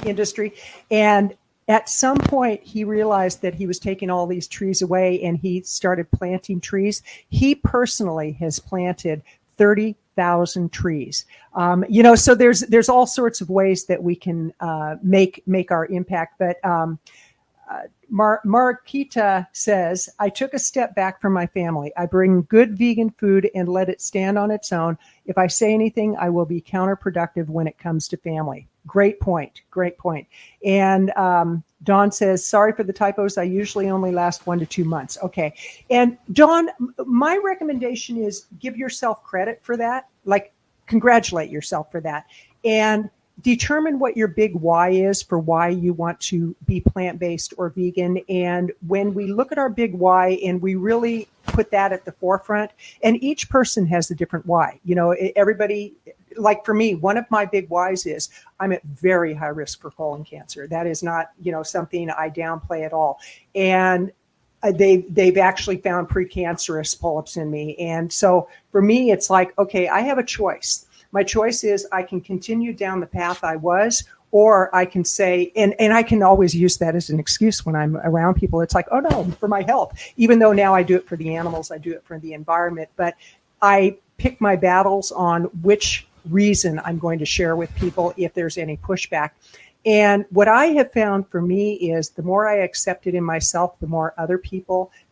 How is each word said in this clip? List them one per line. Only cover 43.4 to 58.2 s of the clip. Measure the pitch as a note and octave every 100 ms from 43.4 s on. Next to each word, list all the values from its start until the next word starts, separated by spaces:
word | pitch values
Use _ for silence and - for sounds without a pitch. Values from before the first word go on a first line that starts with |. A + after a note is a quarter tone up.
determine | B3 A#3+ - D4+ D#4 C#4
what | B3+ A3+
your | G#3+
big | E3 G#3+
why | E3+ D#3+ E3+ F3+
is | F#3 F#3+ G3
for | - E3+
why | D#3+ E3 F3
you | F3+ F3
want | E3 E3+ E3+
to | - F3 E3 - -
be | F#3
plant-based | - - F3+ E3+ F3 E3 - -
or | F3
vegan. | F#3 F3+ F3+ F3 F#3 -
And | F#3 F3 F3 F3+ - E3
when | G3 G3+
we | G3 G3+
look | G3+ C4+
at | D4+
our | C4+
big | G#3+ A#3
why | F3+ F#3 F#3 F#3 F#3
and | F#3 F3+
we | F#3 F#3
really | G3 A#3 A#3 A3+ G#3 _ -
put | - G#3
that | G3+ G3
at | F#3
the | -
forefront, | - F3+ F#3+ - G#3 G#3+ - - -
and | A3 A#3
each | C4+ D4+ -
person | C4 B3 - F3
has | F3 E3
a |
different | D#3+ E3+ E3 F3+
why. | E3+ D3+ -
You | F3
know, | F3 E3+
e-, | F3 F#3
everybody, | G3+ G3 G3+ G#3 G#3 G#3 - - - _ -
like | G#3+ G#3
for | -
me, | G#3+ A3+
one | E3+ F#3 A3
of | A#3+
my | G#3+
big | G3+ G3+ E3
whys | F3 F#3 F#3 E3+
is | D#3